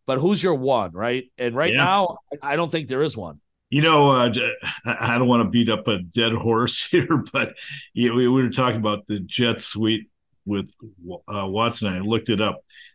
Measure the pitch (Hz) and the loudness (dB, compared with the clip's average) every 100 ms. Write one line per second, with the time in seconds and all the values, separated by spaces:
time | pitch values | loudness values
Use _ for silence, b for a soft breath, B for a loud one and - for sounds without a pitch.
0 | - 131 156 202 180 151 127 127 95 85 | -4 0 2 2 2 0 2 0 -2 -4
1 | 113 123 127 - 123 120 165 135 170 196 | -4 -4 -6 -6 -4 0 0 2 2 2
2 | 185 160 - 147 143 147 165 160 143 131 | 0 -4 -12 -12 -4 -2 -2 -4 -4 -2
3 | 151 113 87 73 _ _ _ 143 160 156 | -2 -4 -10 -14 _ _ _ 2 4 6
4 | 143 131 120 104 90 - - B 117 110 | 6 6 4 2 -4 -6 -10 B -6 -4
5 | 117 120 127 120 107 117 117 107 107 101 | 0 2 4 4 4 2 2 0 0 -4
6 | 90 117 113 110 107 113 127 - - 175 | -2 0 0 0 0 2 0 -2 0 0
7 | - 156 - 135 117 B B 143 B - | 2 0 0 -4 -4 B B -16 B 0
8 | 120 120 123 131 123 131 127 110 104 104 | 2 4 4 4 2 2 0 0 -2 -2
9 | - 104 90 - 120 117 - 104 110 110 | -4 -8 -6 -2 0 0 -6 -2 0 0
10 | - _ _ _ - 101 92 _ 113 95 | -4 _ _ _ -6 -4 -6 _ -20 -18
11 | 87 90 - 101 95 98 117 113 107 90 | -16 -14 -10 -8 -4 -2 -2 -2 -4 -4
12 | 101 113 - 104 107 - - B B | -2 -2 0 0 0 -4 -12 B B